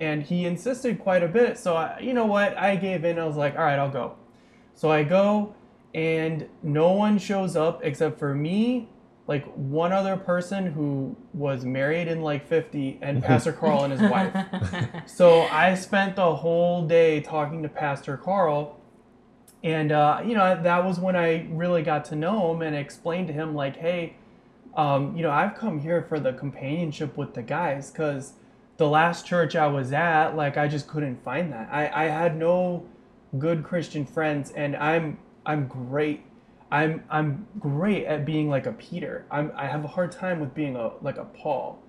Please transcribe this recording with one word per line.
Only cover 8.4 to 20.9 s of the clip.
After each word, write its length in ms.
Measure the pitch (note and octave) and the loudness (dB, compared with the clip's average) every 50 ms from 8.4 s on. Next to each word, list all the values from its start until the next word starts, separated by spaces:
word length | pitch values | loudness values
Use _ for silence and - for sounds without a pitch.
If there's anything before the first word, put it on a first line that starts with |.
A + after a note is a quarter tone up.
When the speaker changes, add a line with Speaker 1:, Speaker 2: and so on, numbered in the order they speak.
| D3 D#3+ F#3 G#3 A3+ A#3+ B3+ B3 A3+ - - - - - _ _ _ | -2 0 0 2 2 2 2 0 -2 -8 -14 -20 -20 -20 _ _ _
Speaker 1:
like, 200 | - D3 C#3+ C#3 - - | -4 -4 -4 -4 -6 -8
one 360 | - C#3+ C3+ C#3+ D#3 E3 F3 | -8 -6 -2 0 0 0 2
other 260 | F#3+ G3 F#3+ F#3+ F#3+ F#3 | 2 2 2 0 -2 -2
person 480 | F#3+ - F3+ F3+ F3 - G3 G3 F#3+ | -2 -2 -2 -2 -2 -2 -4 -4 -4
who 500 | F3+ D3 D#3 D3+ C#3+ C#3 C3+ C3+ - - - - - - | -4 -2 -2 -2 -2 -2 -2 -4 -6 -8 -12 -14 -12 -8
was 320 | C#3 C#3+ C#3 C3+ B2 B2+ | -6 -4 -4 -4 -4 -4
married 440 | B2+ C3 C3+ C#3 D3 D#3 E3+ F3 E3 | -4 -2 -2 0 0 0 0 -2 -2
in, 120 | E3 E3 D#3+ | -4 -4 -2
like, 240 | D3+ D3 C3+ - | -2 -4 -4 -2
fifty, 520 | - E3 D#3+ D#3 - - D3 C3+ C3+ C3+ - - | 0 0 0 0 -2 -4 -4 -4 -4 -6 -6 -4
and 200 | C#3+ C#3+ C3 B2+ | -2 -2 0 2
Pastor 300 | - C3 A#2+ - E3+ D3+ | 4 4 4 2 0 -2
Carl 320 | - - D#3 D3 C#3+ C#3 | 0 0 2 2 2 2
and 80 | C#3 C3+ | 0 2
his 100 | B2+ G#3+ G3+ | 4 4 4
wife. 220 | - G3 F#3+ F3+ - | 4 4 2 0 0
Speaker 2:
<laughs> 720 | F#3+ F#3+ - - F3+ - F#2+ - F3+ D#3+ - - E3+ - | -2 -4 -4 -4 -4 -4 -4 -2 -2 -4 -4 -6 -8 -14
Speaker 1:
So 360 | - - - F3+ F3 E3 E3 D#3+ D3+ | -6 2 6 8 10 10 10 6 4
I 240 | D3+ D#3 E3+ F#3 F#3 | 4 4 4 4 4
spent 400 | F3+ - - G#3 G3 G3 G3 F#3 | 2 -2 0 0 2 2 2 0
the 180 | G3 F#3 E3+ D3 | 2 2 2 2
whole 500 | C#3+ D#3 E3+ E3 E3+ F3 F3 F3 F3 E3 | 2 0 0 2 4 4 4 2 2 2
day 340 | D3+ E3+ E3+ E3 D#3+ D#3 D3+ | 4 6 6 8 8 6 2
talking 420 | D3 - - D#3 D3 C#3+ D#3+ E3 D#3 | 0 -2 -2 -2 -2 -2 -2 -6 -8
to 60 | D3 | -6
Pastor 480 | - C#3 C#3+ D3 C#3 C3+ - D3+ C#3 B2+ | -6 -4 -2 -2 -2 -4 -6 -8 -8 -6
Carl. 580 | - F3+ F#3+ G3+ F3+ D#3 D3 D3 D3+ D3 - - - - - - - _ - - _ _ _ _ _ _ - _ - | -4 -2 2 2 4 4 2 2 -2 -4 -8 -16 -20 -20 -20 -20 -20 _ -20 -20 _ _ _ _ _ _ -14 _ -4
And, 260 | E3 D#3+ D#3+ D#3 D3 | -2 0 0 2 2
uh, 300 | D3+ D3 D3 D3+ D3 - E3+ | 4 6 6 6 4 2 0
you 100 | G#3 A#3+ | -2 2
know, 280 | G#3+ F#3+ F#3 F#3 E3 E3 | 4 4 4 4 2 2
that 220 | F3 F3 F3+ F3+ | 2 4 4 2
was 160 | F#3+ | 2